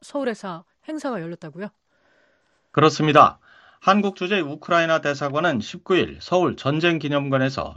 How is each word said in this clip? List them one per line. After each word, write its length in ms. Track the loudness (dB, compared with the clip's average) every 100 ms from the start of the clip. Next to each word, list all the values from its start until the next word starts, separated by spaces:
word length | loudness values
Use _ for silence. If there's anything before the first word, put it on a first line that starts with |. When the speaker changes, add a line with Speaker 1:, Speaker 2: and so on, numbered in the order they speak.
Speaker 1:
서울에서 600 | -8 -6 -6 -6 -10 -14 -16 _ -12
행사가 320 | -8 -6 -6
열렸다고요? 480 | -8 -12 -14 -14 -14 _ _ _ _ _ _ _ _ _ _
Speaker 2:
그렇습니다. 680 | 2 2 2 4 6 6 4 _ -20 _ _
한국 360 | 2 2 2
주재 240 | -2 -2 -2
우크라이나 600 | -2 -6 -2 0 2 0
대사관은 580 | 0 -4 -4 -2 0 -2
십구 380 | -4 -8 0 0
일 220 | 0 -4
서울 360 | -2 0 0 -2
전쟁 440 | -2 0 0 0
기념관에서 760 | 0 -2 0 0 0 -2 -8